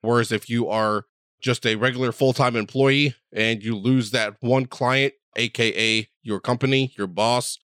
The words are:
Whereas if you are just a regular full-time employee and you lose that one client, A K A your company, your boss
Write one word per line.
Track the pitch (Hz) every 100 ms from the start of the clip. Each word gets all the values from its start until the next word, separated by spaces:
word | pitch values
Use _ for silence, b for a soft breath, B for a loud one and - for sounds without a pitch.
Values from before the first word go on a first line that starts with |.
Whereas | 113 120 113
if | 110 -
you | 117 113
are | 107 107 107 - _ _ _
just | - 120
a | 117 110
regular | 123 123 127
full-time | - 131 127 127 117
employee | 107 131 135 139 143 - _
and | 104 110 113
you | 107 110
lose | 107 131 107
that | 123 107 101
one | 117 131 127
client, | - 127 131 139 _ _ -
A | 117
K | - 113 95
A | 110 110 110 _
your | 120 98
company, | - 123 131 135 131 -
your | 98
boss | 87 110 123 - -